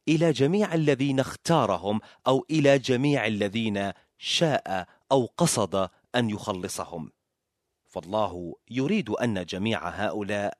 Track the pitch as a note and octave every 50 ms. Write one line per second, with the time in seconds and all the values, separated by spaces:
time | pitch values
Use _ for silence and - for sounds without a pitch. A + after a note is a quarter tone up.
0 | - D3 D#3+ D3+ E3+ E3 C3 A2+ C3+ D3 F#3 G#3 G#3 - E3 E3 D3+ D3 C#3 B2
1 | C#3 C#3 C3+ C3 B2+ - - - - - E3+ D3+ A#2 G2+ F#2 E2+ F2 G2+ G#2+ G#2+
2 | - - - _ - B2+ C3+ C3 - - D#3 D#3 C#3+ C#3 C#3 C#3 A#2 - B2+ A#2+
3 | C#3 D3 C#3 B2+ G#2 A2 A2 G2 G#2 G2 G2 A#2 A2+ A2 G2+ G2+ G2 G2 - _
4 | _ _ _ - - - - - E3+ D#3 C3 - - - F#2+ F#2 F2 _ _ _
5 | _ - C3+ C3+ A#2 - - - F3 D#3+ - A#2+ G2+ E2+ - F#2+ F#2+ F2+ _ _
6 | _ - - B2 A#2+ G#2+ G2+ F#2+ - G#2+ G2 F2+ F#2 F#2 - - F2+ - F2 E2
7 | D2 - _ _ _ _ _ _ _ _ _ _ _ _ _ _ _ _ - F#2
8 | E2 F2 G#2+ A2 G#2 F#2 F2 F2 F2 E2 - _ _ - A#2 B2+ C3+ D#3+ G#3+ G#3+
9 | A#2 G#2+ G#2 - A#2+ A#2 G#2 F#2 F2+ - F#2+ F#2 G2+ A2+ G#2+ D#2+ D#2 F2 E2 F#2
10 | G2+ F2 D#2+ G#2+ G2+ F#2+ G#2 G2+ G2+ G#2 -